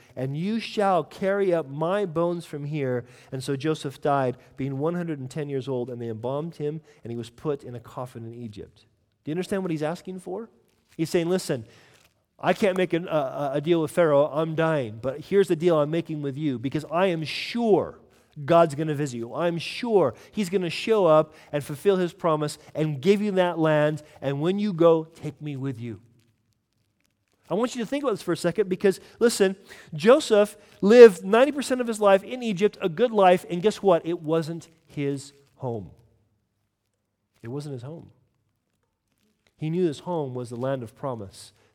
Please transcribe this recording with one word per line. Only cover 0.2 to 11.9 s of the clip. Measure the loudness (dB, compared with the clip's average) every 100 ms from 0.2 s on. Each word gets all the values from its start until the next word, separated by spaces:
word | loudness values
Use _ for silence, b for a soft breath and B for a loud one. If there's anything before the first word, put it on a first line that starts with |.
| -6 -4
you | -4 -4
shall | -4 -2 2 2
carry | 0 -4 -2 0 0
up | 0 -2
my | -4 -2 -2 -2
bones | -2 -2 -2
from | -8 -10 -6
here.' | -4 -2 -4 -6 B B
And | -10
so | -6 -4
Joseph | -2 -4 -6 -6
died, | -2 0 0 -4 b -10
being | -8 -4
one | -4
hundred | -4 -6 -8
and | -10
ten | -10 -6
years | -6 -6
old, | -6 -6
and | -8
they | -8
embalmed | -8 -6 -6 -8 -8
him, | -8 -8 b b
and | -12
he | -10
was | -10
put | -10 -6 -6
in | -8
a | -16
coffin | -14 -12 -12 -12
in | -16
Egypt." | -14 -14 -14 -18 _ _ _ _ _
Do | -8
you |
understand | -6 -4 -4
what | -4
he's | -4
asking | -4 -6 -12 -14
for? | -12 -12 -12 _ _ _ _ -6
He's | -2
saying, | 0 0
"Listen, | -2 -2 -6 -6 b b